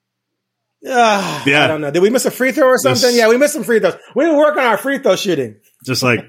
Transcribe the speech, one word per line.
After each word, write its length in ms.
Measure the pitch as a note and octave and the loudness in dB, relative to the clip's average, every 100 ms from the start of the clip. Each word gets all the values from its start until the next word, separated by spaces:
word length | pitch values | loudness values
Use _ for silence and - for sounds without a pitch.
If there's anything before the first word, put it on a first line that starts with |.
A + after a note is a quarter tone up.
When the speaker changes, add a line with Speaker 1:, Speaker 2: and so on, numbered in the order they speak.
| _ _ _ _ _ _ _ _ - | _ _ _ _ _ _ _ _ -4
Speaker 1:
uh, 560 | B3+ A3+ G3+ F3 D3 C#3 | 0 2 2 -2 -4 -2
Speaker 2:
Yeah. 180 | D3 | 0
Speaker 1:
I 20 | C#3 | 0
don't 140 | D#3 | -2
know. 100 | C#3+ | -4
Did 120 | D#3+ | 0
we 80 | G3+ | 2
miss 160 | B3+ A#3 | 2 -2
a 40 | |
free 220 | - C4 | -2 -2
throw 140 | C4+ C4 | 0 2
or 120 | B3 | 2
something? 220 | C4 B3 B3 | 0 0 0
Speaker 2:
This 80 | A#3+ | 2
Speaker 1:
Yeah, 120 | A3 | 2
we 80 | A#3+ | 4
missed 160 | C#4+ | 2
some 100 | D4+ | -2
free 160 | G3 A3 | -2 0
throws. 160 | F#3 - - | 0 -4 -6
We 100 | A3+ | -2
need 80 | E4 | 0
to 40 | D4 | 2
work 200 | D4+ D4 | 2 2
on 80 | |
our 120 | B3 G3+ | 0 0
free 220 | C4 C4 | -2 -2
throw 180 | G3+ F#3 | 0 0
shooting. 400 | G3+ D3+ A#2 G#2 _ _ | -2 -4 -4 -10 _ _
Speaker 2:
Just 180 | - B2 | -6 -2
like, 180 | B2+ A2 | 0 -2